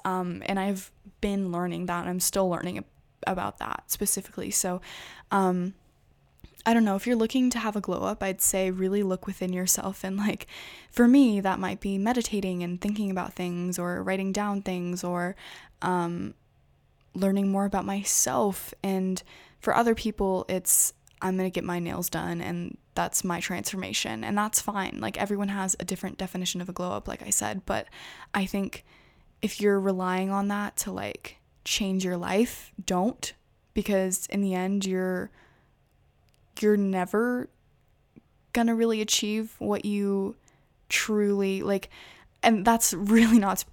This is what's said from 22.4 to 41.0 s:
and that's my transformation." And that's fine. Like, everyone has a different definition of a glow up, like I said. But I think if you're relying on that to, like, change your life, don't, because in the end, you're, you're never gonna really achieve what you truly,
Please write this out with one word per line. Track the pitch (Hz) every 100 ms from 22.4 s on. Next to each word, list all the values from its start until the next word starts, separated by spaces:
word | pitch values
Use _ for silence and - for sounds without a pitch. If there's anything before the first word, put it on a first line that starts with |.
and | - 175 175 - _
that's | - 175 -
my | 190 175
transformation." | - - - 190 98 208 - 110
And | 113 208
that's | 214 -
fine. | - 208 190 -
Like, | - -
everyone | 202 202 202
has | 202 190 -
a |
different | 180 185 185 -
definition | - 180 180 175
of | 180
a |
glow | 175 180
up, | 143 -
like | -
I | -
said. | - - 190 -
But | 110 - - - - -
I | 202 190
think | 196 196 - - - - _ _ _
if | 214 -
you're | 202 196
relying | 190 185 185 185 190
on | 196 202
that | 202 208 -
to, | -
like, | 190 143 - - - _ _
change | - - 196 190
your | 185 180
life, | 175 190 247 - - -
don't, | - 185 202 262 - - _ _ _
because | - 202 196 190 185 -
in | 202
the | 196
end, | 185 185 202 190
you're, | 185 185 180 196 - - _ _ _ _ _ _ _ _ _ _ -
you're | 214 208
never | 196 190 180 208 240 247 254 _ _ _ _ _ _ - - _ _
gonna | 240 233 226
really | 226 220
achieve | 214 - 208 214 220 -
what | 208 208
you | 208 202 202 196 196 226 _ _ _ _ -
truly, | -